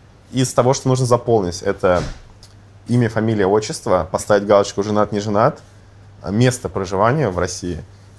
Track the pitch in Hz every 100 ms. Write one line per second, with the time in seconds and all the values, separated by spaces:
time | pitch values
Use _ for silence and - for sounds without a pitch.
0 | - - - 123 127 - 123 135 131 127
1 | 123 120 - 113 90 85 - 98 95 87
2 | 71 - - - - - - - - 120
3 | 113 113 110 107 92 107 107 - 117 90
4 | 82 101 - 104 101 101 101 - 101 104
5 | 104 104 107 101 131 156 - - - -
6 | - - - 104 123 123 90 98 95 95
7 | 113 151 117 90 90 - 87 85 - -
8 | -